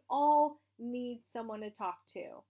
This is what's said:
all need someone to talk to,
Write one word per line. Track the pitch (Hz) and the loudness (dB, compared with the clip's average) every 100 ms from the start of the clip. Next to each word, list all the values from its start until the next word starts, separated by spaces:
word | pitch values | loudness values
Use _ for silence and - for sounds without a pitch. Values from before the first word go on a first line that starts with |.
| - | -2
all | 269 294 294 302 294 _ - | 2 6 6 4 0 _ -12
need | 240 247 247 233 - | -8 -6 -6 -8 -10
someone | 233 226 214 | -8 -8 -8
to | 208 | -10
talk | 208 190 180 - | -6 -6 -6 -12
to, | 185 - - | -12 -12 -14